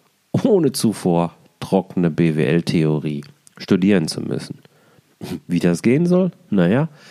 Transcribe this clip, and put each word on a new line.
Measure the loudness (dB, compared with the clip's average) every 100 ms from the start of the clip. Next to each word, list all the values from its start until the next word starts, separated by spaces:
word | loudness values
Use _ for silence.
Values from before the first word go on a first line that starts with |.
| _ _ _
ohne | -2 2 2 2
zuvor | 0 -2 0 0 0 -2 -6 _ _
trockene | -2 -2 0 -2 0
B | 2 0
W | 0
L-Theorie | 0 0 0 0 0 0 -4 -8 -12 _ _ -14
studieren | -2 0 2 2 0
zu | -4
müssen. | -6 -8 -10 -16 _ _ _ _ _ -16 -12 -12 -6
Wie | -2
das | 0 0
gehen | 0 0 2
soll? | 2 0 -4 _
Naja, | 0 2 2 -2 -8 -20